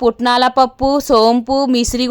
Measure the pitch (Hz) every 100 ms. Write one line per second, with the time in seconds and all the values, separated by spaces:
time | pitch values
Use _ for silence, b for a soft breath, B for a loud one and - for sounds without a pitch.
0 | 240 226 247 247 254 254 254 - 269 285
1 | 277 233 226 247 240 269 277 247 240 240
2 | 247